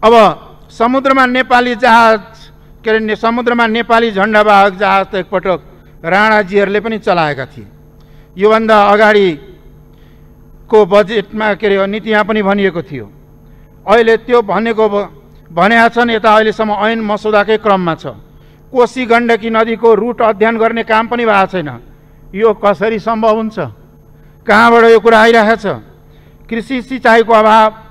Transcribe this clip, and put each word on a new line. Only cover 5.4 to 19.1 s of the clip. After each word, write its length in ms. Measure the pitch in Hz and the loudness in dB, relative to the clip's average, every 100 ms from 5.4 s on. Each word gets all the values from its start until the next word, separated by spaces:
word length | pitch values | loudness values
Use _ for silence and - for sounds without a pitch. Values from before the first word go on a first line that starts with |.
| 185 170 - - - - 165 | -4 -6 -8 -20 -20 -14 -4
राणाजीहरूले 760 | 185 214 214 196 196 196 208 | 0 2 0 0 -2 0 -2
पनि 180 | 214 220 | -4 -8
चलाएका 480 | - 175 156 135 131 | -2 -2 -2 -4 -12
थिए। 220 | - 101 - - _ - - - - | -16 -20 -20 -20 _ -20 -20 -20 -2
योभन्दा 520 | 202 220 220 220 202 | 0 0 2 2 4
अगाडिको 2000 | 208 214 208 196 147 - - - - - - - - - - - - - 220 196 | 4 4 2 0 -2 -12 -20 -20 -20 -20 -20 -20 -20 -20 -20 -20 -20 0 2 4
बजेटमा, 680 | 202 196 226 185 214 214 | 2 2 -2 -6 -6 -4
के 140 | 202 208 | -2 -2
अरे, 200 | 196 196 | 0 -2
नीतिमा 360 | 214 220 214 | -6 -4 -2
पनि 180 | 208 214 | -2 -2
भनिएको 400 | 196 202 196 170 | -2 0 -2 -4
थियो। 300 | - 139 101 - - - - - - - - | -10 -12 -14 -20 -20 -20 -20 -20 -20 -20 0
अहिले 300 | 220 226 226 | 0 2 0
त्यो 240 | 226 240 | 0 -2
भनेको 480 | 208 185 226 220 220 | 0 -4 -4 -2 -2
भ-, 200 | 202 190 - - - - | -2 -8 -14 -20 -20 -12
भनेका 360 | 165 185 233 233 | -2 2 2 2
छन्, 220 | 233 240 | 0 -2
यता 260 | 226 226 214 | 0 2 2
अहिलेसम्म 360 | 220 214 220 | 2 -2 -4
ऐन 300 | 208 214 226 | -2 -4 -4
मसौदाकै 560 | 220 208 214 214 202 220 | -4 -6 0 0 0 -2
क्रममा 380 | 220 190 175 160 | 0 0 -2 -6
छ। 100 | 147 117 - - - - - | -10 -16 -20 -20 -20 -20 -10
कोशी 340 | 254 233 262 | -2 -2 -2
गण्डकी 440 | 247 | -2